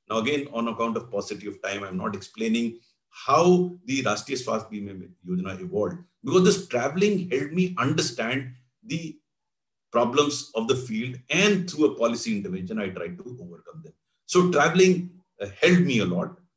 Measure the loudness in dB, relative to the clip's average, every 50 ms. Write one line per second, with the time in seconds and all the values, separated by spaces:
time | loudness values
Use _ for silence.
0 | _ -6 -4 -2 0 0 -2 -2 -4 -6 -6 -4 -4 -4 -2 -2 -4 -2 -2 -4
1 | -6 -4 -6 -6 -6 -6 -8 -10 -10 -12 -10 -8 -6 -6 -6 -6 -6 -6 -6 -6
2 | -4 -4 -6 -6 -10 -14 -8 -4 -2 0 0 0 0 -2 -6 -10 _ _ _ _
3 | _ _ _ -8 -2 2 4 6 6 8 6 6 4 0 -4 -8 -6 -4 -4 -2
4 | 0 0 -2 -2 -4 -4 -6 -4 -2 -2 -2 -2 -4 -6 -10 -10 -8 -10 -10 -12
5 | -14 -16 -20 _ -8 -4 -2 -2 -2 -4 -6 -8 -10 -4 -2 0 0 0 -2 -6
6 | -12 _ _ _ -4 2 4 6 6 6 4 2 0 -4 -2 -2 -2 0 0 2
7 | 2 2 2 0 -2 -2 -2 -2 -2 -2 0 0 0 0 0 -2 0 0 0 0
8 | 0 -2 -2 -4 -4 -2 -2 -4 -6 -8 -12 -18 _ _ _ _ _ -8 -8 -6
9 | -6 -10 -12 -16 _ _ _ _ _ _ _ _ _ _ _ _ _ _ 0 0
10 | 0 2 2 2 2 2 -2 -4 -8 -6 -6 -4 0 0 0 -2 -2 -4 -6 -6
11 | -6 -6 -8 -12 -8 -4 0 2 4 4 2 2 0 -4 0 2 2 2 2 2
12 | 0 0 0 -2 -4 -4 -4 -4 -4 -6 -6 -8 -8 -6 -6 -6 -6 -6 -6 -8
13 | -10 -10 -10 -12 -14 -16 -16 -16 -16 -18 -18 -20 _ -20 -20 -20 -20 -20 -20 _
14 | _ _ _ _ _ 0 2 4 4 4 4 4 4 4 6 6 6 6 6 4
15 | 0 -6 -12 -18 _ _ _ -12 -10 -10 -2 2 4 6 6 6 6 4 2 2
16 | 2 2 0 -2 -2 -4 -8 -14 _ _ _